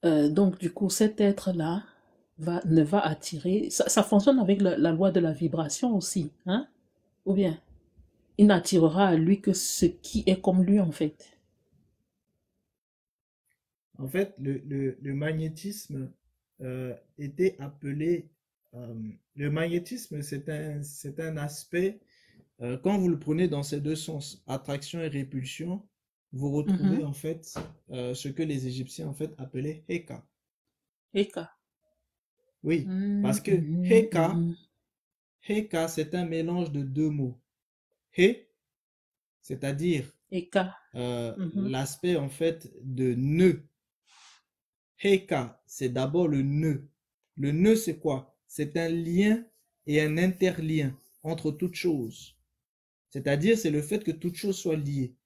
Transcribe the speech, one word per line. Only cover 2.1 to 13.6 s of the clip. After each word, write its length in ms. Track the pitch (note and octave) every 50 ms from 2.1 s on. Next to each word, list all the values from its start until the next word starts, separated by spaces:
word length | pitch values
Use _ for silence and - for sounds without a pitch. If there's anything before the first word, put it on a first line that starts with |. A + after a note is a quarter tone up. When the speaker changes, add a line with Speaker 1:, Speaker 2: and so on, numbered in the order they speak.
| _ _ _ _ _ -
Speaker 1:
va, 240 | D#3 E3 E3+ F3 -
ne 180 | E3+ D#3+ D#3+ D#3
va 160 | D3 F3 G3+
attirer, 680 | - D#3 D3+ - - - - D#3 - F3+ F#3 G#3+ - -
ça, 180 | - - - -
ça 140 | - - G3
fonctionne 360 | - - G3+ G3 - C#4 C4
avec 220 | A3 F3 G3+ G3
la, 160 | G3 F#3 F3 -
la 140 | D3 E3+
loi 200 | D#3+ D#3+ F#3+ G3
de 80 | E3+ F#3+
la 120 | E3+ D#3+
vibration 640 | D#3 - E3+ D#3+ C#3 E3 D#3+ D3 - - - B3 A3+
aussi, 360 | G3 E3+ - - G3 D#3 D3 _ _ _
hein ? 220 | F3+ F#3 A3+ D4+ - _ _ _ _ _ _ _ _ _ _ _
Ou 80 | F#3 G3
bien, 260 | F#3 G3 F3 D#3+ - _ _ - - _ _ _ _ - _ _ _ _ _ _ -
il 100 | G#3 G#3
n'attirera 600 | G3+ F3 E3+ - - F3+ D#3+ D#3+ D#3 F#3 G3+ F#3+
à 60 | F3
lui 260 | D#3+ D#3+ E3+ G3 G3
que 120 | - - F#3+
ce 320 | F#3 - - - - - E3
qui 360 | - - _ - - A3 - -
est 140 | F#3+ F#3
comme 220 | - - F3+ F#3 F#3
lui, 160 | F3+ G3+ G#3
en 120 | F#3+ E3
fait. 460 | D3 - D#3+ D3+ D3+ _ - - _ _ _ _ _ _ _ _ _ _ _ _ _ _ _ _ _ _ _ _ _ _ _ _ _ _ _ _ _ _ _ _ _ _ _ _ _ _ _ _ _ _ _ _ _ _